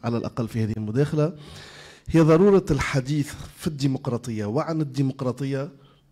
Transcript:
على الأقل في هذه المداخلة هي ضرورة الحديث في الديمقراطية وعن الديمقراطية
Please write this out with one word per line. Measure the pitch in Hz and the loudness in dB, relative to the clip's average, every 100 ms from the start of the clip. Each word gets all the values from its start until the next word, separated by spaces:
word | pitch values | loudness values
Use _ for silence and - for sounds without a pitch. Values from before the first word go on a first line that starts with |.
على | 117 117 | -4 -4
الأقل | - - 110 | -4 -6 -6
في | 117 | -2
هذه | 107 110 | -2 -4
المداخلة | 107 117 147 151 151 - - - - - - - - | -4 0 0 0 -2 -2 -14 -18 -20 -20 -20 -18 0
هي | 160 | 4
ضرورة | 156 160 202 196 185 | 6 8 8 6 4
الحديث | 139 - 143 127 151 139 - - - | 0 0 -2 0 -2 -2 -6 -16 -10
في | 180 | -8
الديمقراطية | 143 139 131 - 117 - 110 104 | -2 -2 0 -2 -4 -4 -6 -2
وعن | 127 156 160 | -2 -2 -2
الديمقراطية | 143 127 135 - 127 123 139 135 143 - _ _ _ | -2 0 -2 -2 -4 -4 -4 -4 -6 -12 _ _ _